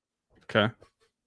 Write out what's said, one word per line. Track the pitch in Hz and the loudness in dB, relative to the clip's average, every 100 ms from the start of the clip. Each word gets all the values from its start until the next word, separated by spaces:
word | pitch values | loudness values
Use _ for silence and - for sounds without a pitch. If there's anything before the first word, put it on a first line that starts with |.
| _ _ _ _ | _ _ _ _
Okay. | - 113 107 - - _ _ _ | -4 0 0 -4 -20 _ _ _